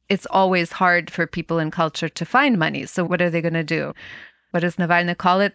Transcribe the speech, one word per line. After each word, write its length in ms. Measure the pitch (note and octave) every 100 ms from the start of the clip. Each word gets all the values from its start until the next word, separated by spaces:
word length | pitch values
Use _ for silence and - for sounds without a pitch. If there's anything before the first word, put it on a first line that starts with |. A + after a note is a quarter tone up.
| -
it's 180 | G3 -
always 460 | F#3+ F#3+ F3+ E3+
hard 380 | - F3+ F3 D#3+
for 180 | - E3
people 320 | F3 - E3
in 100 | D#3
culture 380 | F3 D#3+ - D#3+
to 160 | -
find 340 | E3 B3+ C#4+ G3+
money. 280 | D#3 C#3+ -
So 180 | -
what 180 | E3+ F3+
are 80 | F3
they 120 | E3
gonna 200 | E3 E3
do? 320 | D#3 D#3+ C#3+ - - - - _ _
What 100 | F3
does 160 | F3 F3
Navalny 400 | E3+ F3 F3 F3
call 240 | F3+ F#3+
it? 140 | G3+